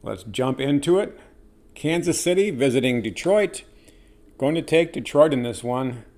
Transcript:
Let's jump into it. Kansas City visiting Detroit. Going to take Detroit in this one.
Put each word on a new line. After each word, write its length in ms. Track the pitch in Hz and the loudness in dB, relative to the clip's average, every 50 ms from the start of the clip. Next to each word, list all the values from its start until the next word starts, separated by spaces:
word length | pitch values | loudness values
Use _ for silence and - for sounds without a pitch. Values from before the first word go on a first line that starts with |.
Let's 200 | - 117 107 98 - | -8 -10 -10 -10 -12
jump 360 | 110 95 127 127 131 127 - | -10 -4 -2 -2 -2 -2 -2
into 380 | 135 139 143 143 143 165 175 190 | -2 0 0 0 2 2 2 2
it. 200 | 208 - - - - - - - - - _ _ _ - - | 2 -2 -8 -20 -20 -20 -20 -20 -20 -20 _ _ _ -20 -18
Kansas 460 | - - 151 165 170 160 175 151 - | -6 -4 -2 -2 0 0 -2 -2 0
City 300 | - 175 180 190 202 208 | 0 0 2 2 2 0
visiting 500 | 151 117 135 135 117 135 123 131 123 120 | 0 0 0 2 2 2 2 2 0 0
Detroit. 640 | 107 110 95 - - 170 196 214 202 - - - - - - - - - - - - _ - - - - - | -2 -4 -8 -4 0 2 2 2 2 0 -4 -12 -16 -18 -20 -20 -20 -20 -20 -20 -20 _ -20 -20 -20 -20 -8
Going 180 | - 135 139 160 | -2 -2 0 0
to 40 | 170 | -2
take 320 | 156 - 156 160 170 165 | -2 2 2 2 2 2
Detroit 400 | - - 117 - - 143 151 160 | -4 -10 -10 0 6 6 6 6
in 120 | 143 127 120 | 6 0 -2
this 200 | 120 113 - - | -4 -6 -8 -6
one. 400 | 120 123 127 131 127 120 117 107 - _ | -4 -4 -2 -4 -4 -6 -8 -16 -20 _